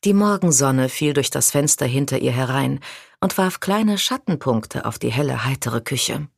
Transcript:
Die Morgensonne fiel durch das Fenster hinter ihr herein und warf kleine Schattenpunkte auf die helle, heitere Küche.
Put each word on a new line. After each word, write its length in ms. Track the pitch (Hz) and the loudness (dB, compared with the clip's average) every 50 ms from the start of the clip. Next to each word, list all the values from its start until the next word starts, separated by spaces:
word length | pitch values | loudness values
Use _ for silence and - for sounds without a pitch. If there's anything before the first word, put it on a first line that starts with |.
| - | 2
Die 100 | 202 196 | 4 4
Morgensonne 760 | 202 208 208 208 185 - 170 151 - 143 135 131 131 131 131 | 4 4 4 2 2 2 2 4 4 4 4 2 2 0 0
fiel 240 | - - 151 147 143 | 0 0 0 0 2
durch 160 | 143 135 - | 0 0 0
das 220 | - 139 135 - | 0 0 0 2
Fenster 340 | - 147 143 151 - - 147 | 2 2 2 2 2 2 0
hinter 320 | 123 123 139 143 139 135 | 0 2 0 0 0 0
ihr 140 | - - 131 | 0 0 0
herein 480 | 120 123 131 123 131 135 135 131 139 139 - - - - - - _ _ | 0 0 -2 0 0 0 0 0 -2 -4 -8 -12 -18 -18 -20 -20 _ _
und 180 | - 190 - | -4 -2 0
warf 220 | - 190 185 180 - | 2 0 0 0 -4
kleine 380 | - 190 196 214 220 214 202 | -2 0 0 2 2 2 2
Schattenpunkte 880 | 196 - - 254 269 _ - 175 135 - 135 120 110 - - - 143 - | 0 0 -2 -2 -4 _ -2 -2 -2 0 0 0 0 -2 -4 -8 -6 -6
auf 120 | 117 110 | -4 -6
die 140 | - - 120 | -4 -4 -2
helle, 340 | 110 127 147 139 127 120 110 | 0 0 0 0 -2 -2 -2
heitere 360 | 127 135 135 - 123 117 120 | -4 -4 -2 -4 -2 -2 -4
Küche. 460 | - - 139 123 - - 113 135 151 139 _ | -4 -4 -4 -2 -2 -2 -4 -6 -8 -10 _